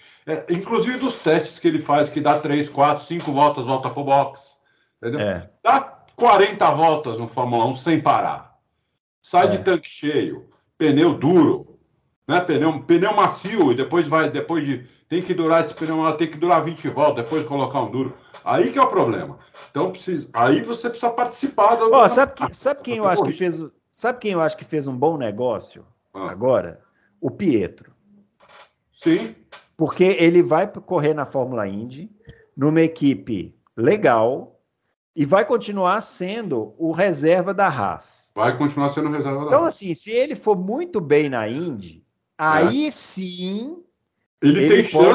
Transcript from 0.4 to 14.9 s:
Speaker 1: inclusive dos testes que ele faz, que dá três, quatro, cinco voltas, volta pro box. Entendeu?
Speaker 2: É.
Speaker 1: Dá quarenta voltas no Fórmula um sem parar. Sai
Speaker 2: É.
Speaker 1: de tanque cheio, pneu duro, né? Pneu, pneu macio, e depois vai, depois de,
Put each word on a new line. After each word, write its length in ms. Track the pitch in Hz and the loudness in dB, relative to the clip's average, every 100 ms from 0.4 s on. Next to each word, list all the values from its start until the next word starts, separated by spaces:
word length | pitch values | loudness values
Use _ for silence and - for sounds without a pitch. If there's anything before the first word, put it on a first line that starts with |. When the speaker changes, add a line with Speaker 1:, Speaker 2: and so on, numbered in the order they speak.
| - | -4
Speaker 1:
inclusive 480 | 175 202 233 240 254 | -6 -2 -2 -2 -4
dos 220 | 254 - | -6 -4
testes 400 | 170 160 - - | 0 0 -2 -2
que 80 | 170 | -2
ele 120 | 151 | -2
faz, 300 | - 147 147 | 0 0 0
que 120 | 156 | -2
dá 180 | 143 147 | 0 0
três, 300 | 156 147 147 | 0 -2 -2
quatro, 340 | - 143 151 | 2 2 2
cinco 280 | - 170 156 | -4 -8 -4
voltas, 340 | 139 147 - 120 | 2 2 2 -4
volta 240 | 131 127 | -4 -4
pro 140 | 135 | -8
box. 540 | 135 139 135 - - _ _ _ _ _ | 0 2 2 -6 -20 _ _ _ _ _
Entendeu? 180 | 117 135 | -8 -4
Speaker 2:
É. 300 | 104 90 87 _ | -4 -4 -8 _
Speaker 1:
Dá 360 | 220 269 - - _ - | 2 2 0 -14 _ 0
quarenta 560 | 240 202 196 - 175 | 4 6 4 4 2
voltas 480 | 147 165 151 131 113 | 4 2 2 -2 -8
no 80 | 117 | -8
Fórmula 380 | - 123 120 117 | -4 -2 0 0
um 80 | |
sem 260 | 131 - 156 | -2 0 0
parar. 540 | - 110 85 73 - _ _ _ _ _ _ _ | 2 0 0 -6 -14 _ _ _ _ _ _ _
Sai 260 | - 180 185 | -2 2 2
Speaker 2:
É. 20 | |
Speaker 1:
de 80 | 196 | 2
tanque 300 | 190 175 - | 0 -2 -4
cheio, 580 | - 151 143 95 - - _ _ _ | -8 -4 -2 -4 -8 -16 _ _ _
pneu 360 | 156 139 165 - | 2 4 2 2
duro, 640 | 143 180 135 - - _ _ _ _ _ - | 2 4 4 2 -6 _ _ _ _ _ -2
né? 120 | 175 | -2
Pneu, 380 | 175 143 156 147 | 0 0 0 -2
pneu 300 | 120 170 202 | 2 2 4
macio, 580 | 208 190 - 185 220 147 | 2 2 0 -8 0 2
e 40 | 120 | 2
depois 320 | 127 165 151 | 0 0 0
vai, 220 | 160 139 | 0 0
depois 340 | 139 - 165 143 | -4 -4 -4 -4
de, 220 | 123 - | -6 -10